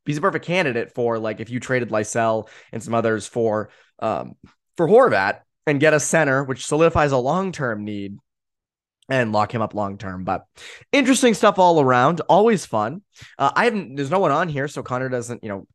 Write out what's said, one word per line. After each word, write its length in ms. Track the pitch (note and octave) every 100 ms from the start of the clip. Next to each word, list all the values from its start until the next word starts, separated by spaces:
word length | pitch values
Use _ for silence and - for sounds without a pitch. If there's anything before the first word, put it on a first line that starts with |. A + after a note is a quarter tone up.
he's 140 | - D3+
a 20 |
perfect 240 | F#3+ D#3+
candidate 500 | D#3 F3+ D#3 A#2 -
for, 240 | - A#2 A2+
like, 220 | A2 G#2+
if 100 | A2
you 80 | B2
traded 300 | - B2+ A#2
Lysell 600 | G#2+ G#2+ A#2 A2+ A2 G#2+ - -
and 100 | A2+
some 120 | A2
others 320 | A#2 A2+ A2 F#2+
for, 440 | A#2+ A2+ G#2+ G#2 _ _ _
um, 360 | A2 E2+ B1+ - - _ _ -
for 100 | D#3+
Horvat 540 | A3 B3 G#2 G2 - _ _ -
and 140 | C#3+
get 140 | D#3
a 40 | D3+
center, 460 | - E3+ D3 C3+
which 220 | C#3 C3 -
solidifies 440 | D3 E3 E3 D3
a 60 | C3+
long-term 680 | B2 E3+ F#3+ D#3+ B2+ G#2+
need, 340 | G#2 G#2 G2 G2+ _ _ _ _ _ _ _ _ -
and 220 | C3+ A#2
lock 220 | G#2+ G#2
him 60 | A#2
up 140 | A2
long-term. 500 | G#2 G2+ G2+ G2 F#2
But 220 | F#2 F#2 - _ - - -
interesting 440 | C#4 B3+ B3+ B3
stuff 240 | G#3 G#3+ F#3+
all 200 | F3+ E3
around. 440 | C3 B2+ C3 E3+
Always 420 | - E3+ A3+ G3
fun. 380 | - A2 G#2+ E3+ - _ - -
Uh, 120 | C#3
I 100 | -
haven't, 320 | A3+ A3 C#3 C3+
there's 140 | C3+
no 80 | F#3
one 120 | F3+
on 180 | C#3+ F3
here, 180 | C#3+ C#3+
so 160 | C#3+
Connor 280 | A#2+ B2+ C3
doesn't, 320 | B2+ A#2 A#2
you 80 | A2
know, 160 | G2 -